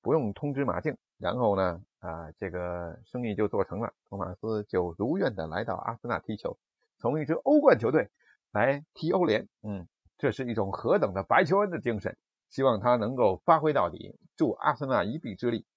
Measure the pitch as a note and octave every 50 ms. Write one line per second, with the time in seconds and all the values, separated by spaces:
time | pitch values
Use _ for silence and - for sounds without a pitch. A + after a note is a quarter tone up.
0 | _ G#2+ C#3 D#3+ C3+ G#2 G2 - - D3 C#3 C3+ C#3 A#2+ E2 F2 - D#3 - -
1 | _ _ _ _ - F2 - B2 B2 G#2+ G2+ F#2+ F#2+ F2+ E2+ F2 G2 _ _ _
2 | - F2 E2 D#2+ E2 D#2 - _ - - - F2+ F2 F2 F2 F2 F2 E2+ D#2+ -
3 | - _ - B2+ B2 A2+ G#2 F#2+ G#2+ G2+ - G#2 F#2+ - - G2 A#2 - - _
4 | _ _ - G2 F#2 F2+ F2+ _ - A2+ A2 G#2+ G#2 _ - F#2 F2 F2 E2 -
5 | G2+ B2 D#3+ G3 G3 C3+ A2 F#2+ D#2+ D#2 D#2 F#2 A2+ A2+ G#2+ - - - A#2 -
6 | _ A#2+ A2+ E2 - - A2 G2+ - - - _ _ _ _ _ _ _ _ _
7 | - A#2 C#3 D#3 D3 C3 E3 - - - D4 D4+ C#4 C#4+ F#3 A#2 A2 A2+ C3+ D#3
8 | A2 - _ _ _ _ _ _ _ _ - G#2 G#2+ C3 C#3 C#3+ D#3 _ _ -
9 | - D#3 F3+ F#3+ F3+ D3+ G#2 A2 - - _ _ - A2 G2+ F#2+ E2+ - _ _
10 | _ _ _ _ - C3+ G#2+ - C3+ A#2+ A2+ G#2+ G2+ F#2+ G2 - - A2+ E3+ G3+
11 | D#3 G2+ F2+ F#2+ G2 _ A2+ - - C3+ F3 G3 G#3 G3+ F3 C#3 - A3+ - G#2
12 | - - - _ _ _ _ _ _ _ - - C3+ C3+ A#2 G2+ F#2+ B2 B2 A#2+
13 | G#2+ A2 C3 B2+ A#2+ G2+ F#2+ F2+ _ - E3 D#3+ C#3+ D#3 D3 C#3 F#2 F2 D#2+ -
14 | - G2 - _ _ _ _ - D#3+ C3 G2+ - - D3+ D3 - D3 C3 C3 G#2+
15 | F2 G2 B2+ D#3 - B2+ G2 - - A#2+ A#2 A2+ - _ _